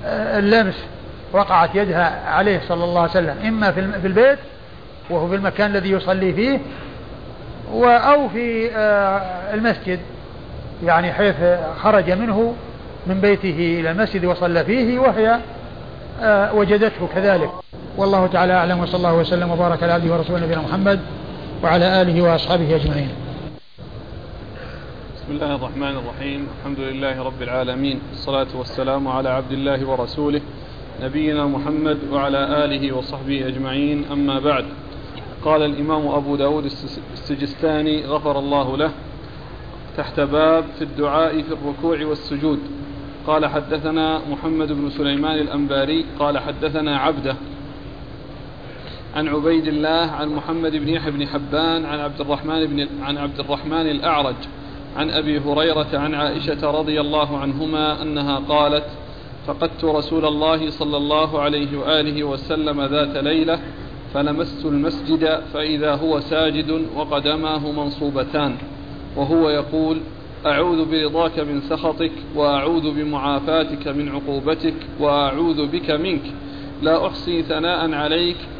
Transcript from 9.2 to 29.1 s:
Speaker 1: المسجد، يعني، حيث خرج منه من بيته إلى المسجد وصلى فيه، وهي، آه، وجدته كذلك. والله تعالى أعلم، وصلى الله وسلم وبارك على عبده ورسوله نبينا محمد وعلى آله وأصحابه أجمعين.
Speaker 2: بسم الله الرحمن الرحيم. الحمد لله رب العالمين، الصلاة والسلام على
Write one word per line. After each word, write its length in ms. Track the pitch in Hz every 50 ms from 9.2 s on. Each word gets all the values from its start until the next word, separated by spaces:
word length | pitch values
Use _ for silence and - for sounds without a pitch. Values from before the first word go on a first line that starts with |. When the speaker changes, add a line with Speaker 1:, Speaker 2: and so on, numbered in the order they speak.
| 190 185 185 180 185 202 208
Speaker 1:
المسجد، 440 | 214 220 233 202 - - - 180 175 - - - - - - - - - - - - - - - - 170
يعني، 280 | 170 165 165 175 180 147
حيث 220 | - 208 202 165 131 170 175 175 175 165 156 160 - -
خرج 280 | 208 214 202 175 165
منه 440 | 180 190 233 233 202 202 226 233 240 - - - - - - - - - -
من 140 | 180 185 190
بيته 580 | 190 208 202 185 202 190 156 151 175 170 165 170
إلى 100 | 160 160
المسجد 340 | 165 190 220 208 - 196 175
وصلى 400 | 180 175 175 180 175 170 170 151
فيه، 340 | 139 214 262 240 226 247 247
وهي، 400 | 262 247 196 214 220 220 233 240 233 - - - - - - - - - - - - - - - 226
آه، 320 | 220 208 196 202 208 -
وجدته 540 | 214 202 175 208 202 214 220 - - 175 - -
كذلك. 360 | 175 190 202 196 175 - - - - - - - - - - -
والله 300 | - 196 196 196 190 185
تعالى 260 | 180 180 180 180 180 185
أعلم، 280 | 180 170 170 180 175
وصلى 160 | 175 170 185
الله 180 | 180 180 175 165
وسلم 360 | 170 165 165 180 175 175 175
وبارك 320 | 170 165 175 175 170 147 170
على 100 | 170 170
عبده 220 | 175 165 165 165
ورسوله 300 | 170 160 160 180 175 170
نبينا 160 | 160 165 160
محمد 400 | 156 - - 190 196 202 196 190 - - - - - - - - - - - - -
وعلى 380 | 165 165 175 175 185 185 190 185
آله 200 | 180 165 170 175
وأصحابه 540 | 170 165 160 - - 185 175 165 147 160
أجمعين. 320 | 156 143 156 147 143 139 131 117 - - - - - - - - - - - - - - - - - - - - - - - - - - - - - - - - - - - - - - - -
Speaker 2:
بسم 180 | - - - 143
الله 200 | 147 156 147 143
الرحمن 420 | 135 127 123 117 131 143 139 139
الرحيم. 520 | 131 120 117 117 131 135 139 139 139 139 135 117 -
الحمد 180 | - 139 143 135
لله 420 | 135 135 135 135 139 135 131 131 127
رب 200 | 131 131 131 131
العالمين، 580 | 120 123 131 127 123 127 131 139 139 135 - - - -
الصلاة 340 | - - 139 139 135 135 131 135
والسلام 540 | 127 123 - - - 131 131 135 139 139
على 200 | 135